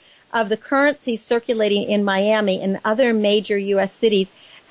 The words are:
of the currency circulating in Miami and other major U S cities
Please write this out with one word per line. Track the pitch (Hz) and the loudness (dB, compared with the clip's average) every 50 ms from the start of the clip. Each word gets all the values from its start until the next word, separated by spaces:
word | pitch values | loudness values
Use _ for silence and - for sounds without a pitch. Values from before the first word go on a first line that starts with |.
| _ _ _ _ _ _ - | _ _ _ _ _ _ -4
of | 233 220 196 | -4 -2 -2
the | 220 214 | -4 -6
currency | - - 277 269 285 294 285 - - 254 226 208 | -4 -2 0 2 2 2 0 -2 -4 -6 -6 -6
circulating | - - 240 233 - - 233 220 214 208 208 202 - | -4 -2 -2 -2 -2 -2 -2 0 0 0 0 0 0
in | - 208 208 202 | 0 0 0 0
Miami | 202 190 190 202 214 220 214 208 196 185 - | 0 0 0 2 2 2 2 0 0 -2 -2
and | - 190 196 - - | -2 -4 -4 -4 -2
other | 220 220 226 269 240 226 | -2 0 2 2 2 2
major | 214 208 202 208 220 202 - 208 | 0 2 2 0 0 0 -2 -4
U | 202 196 196 196 190 | -4 -2 0 0 0
S | 196 196 - | 0 -2 -2
cities | - 233 226 208 190 190 - _ - - - - - - - | -2 0 2 2 2 0 -2 _ -16 -20 -20 -20 -18 -10 -4